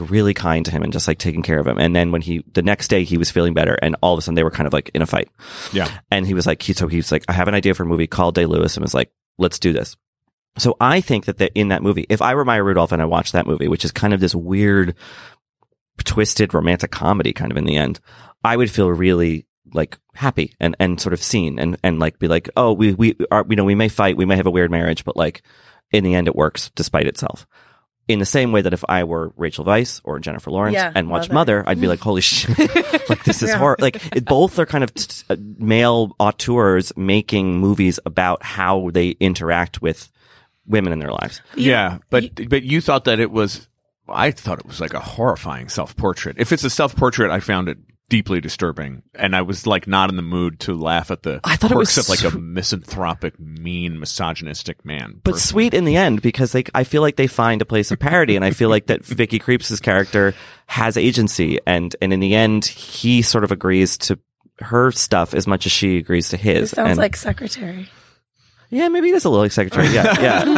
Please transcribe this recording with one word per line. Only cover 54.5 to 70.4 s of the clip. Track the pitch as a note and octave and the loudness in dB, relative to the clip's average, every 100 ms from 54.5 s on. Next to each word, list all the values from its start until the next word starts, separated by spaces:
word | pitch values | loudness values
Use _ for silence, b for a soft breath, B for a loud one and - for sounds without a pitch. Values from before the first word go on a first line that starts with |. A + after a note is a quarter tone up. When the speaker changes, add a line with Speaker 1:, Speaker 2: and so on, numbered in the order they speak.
| D#2 - - | -12 -12 -12
Speaker 2:
man. | D2 D2+ A1 - | -12 -12 -12 -4
Speaker 1:
But | F#3 | -2
Speaker 2:
personally. | E2+ - G#3 A#3 | 0 0 2 2
Speaker 1:
sweet | |
in | F3+ E3 | 2 2
the | E3 | 4
end, | F3+ G#2+ | 2 2
because | A#2+ B2+ B2+ | 0 0 0
they, | B2+ - | 0 -2
I | - | -2
feel | B2+ D3+ | 0 2
like | D#3 C#3+ | 2 2
they | C3+ | 0
find | - A#2 A2 | 2 0 0
a | |
place | A2+ A2 G#2 | 0 0 0
of | - | -2
parody, | C#3 F3 C#3 G2+ | 2 2 4 4
and | |
I | F#2+ | 2
feel | - A2+ | 2 2
like | G#2+ - | 2 2
that | A2+ | -2
Speaker 2:
<laughs> | - | -2
Speaker 1:
Vicky | A#2+ A2+ A2 | -2 0 0
Creeps' | - B2 - G#2+ | 0 0 0 -4
character | - F#2+ F#2+ G#2+ G2 B B B B | 0 2 2 2 2 B B B B
has | - A2+ - | -2 0 2
agency, | A#2 A#2+ G#2+ - D#2+ D2+ - | 2 2 2 2 0 0 0
and, | F2 F2 - | -2 -2 -4
and | F#2+ | 0
in | F#2+ | 0
the | F#2+ | 2
end, | G#2+ A2 G#2+ - | 2 2 2 -2
he | - - - A#2 B2 | -8 -14 -4 2 2
sort | A2 A2+ | 4 2
of | G#2 | 0
agrees | G2 F#2 F#2+ F#2 - | 0 2 2 2 0
to | - F#2+ _ _ _ _ | -4 -4 _ _ _ _
her | A2+ A#2+ B2+ | -2 2 2
stuff | - - F#2 E2+ | 2 0 2 2
as | F2+ F#2+ | 0 0
much | F#2+ F#2 | -2 0
as | |
she | - G2 F2+ | 0 2 0
agrees | D#2 F2 - | 0 0 0
to | F2+ | -2
his. | G#2 E2 - | 2 2 0
Speaker 3:
It | - | 0
sounds | A3+ | 0
Speaker 1:
And | - | 2
Speaker 3:
like | D#4 - | 0 -2
Secretary. | A#3+ - A#3 B3+ F#3 F#3 F#3+ b b b _ _ _ _ _ | -6 -6 -6 -10 -10 -12 -14 b b b _ _ _ _ _
Speaker 1:
Yeah, | B3 E4+ | -2 0
maybe | F4 E4+ | 2 4
it | |
is | F4+ F3 | 4 4
a | |
little | G#2+ | 4
like | G#2 | 4
Secretary. | - F#2+ - C#3 | 2 0 2 2
Yeah, | C#3 | 4
Speaker 3:
<laughs> | A3 F3+ | 4 4
Speaker 1:
yeah, | B2+ - | 4 4